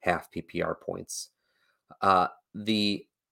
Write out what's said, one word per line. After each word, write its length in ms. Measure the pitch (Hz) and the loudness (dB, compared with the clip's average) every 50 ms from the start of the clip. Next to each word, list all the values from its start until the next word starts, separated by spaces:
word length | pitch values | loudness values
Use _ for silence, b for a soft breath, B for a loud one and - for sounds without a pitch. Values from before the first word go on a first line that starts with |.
half 300 | - 92 87 85 - - | -2 -2 -2 -2 -2 -8
P 120 | - 85 | -12 -12
P 200 | 82 - - 87 | -12 -8 -6 -4
R 120 | 85 82 82 | -4 -4 -6
points. 560 | - - - 90 90 92 - - - - - _ _ _ _ _ _ _ _ _ _ _ - - - | -6 -8 -10 -10 -10 -12 -12 -12 -14 -14 -14 _ _ _ _ _ _ _ _ _ _ _ -20 -8 0
Uh, 280 | - 98 95 92 87 - - - _ _ - | 2 4 6 6 4 2 -2 -8 _ _ -14
the 520 | 101 104 107 110 107 104 101 101 - - _ _ _ _ _ | -6 -2 0 2 2 2 2 0 -2 -6 _ _ _ _ _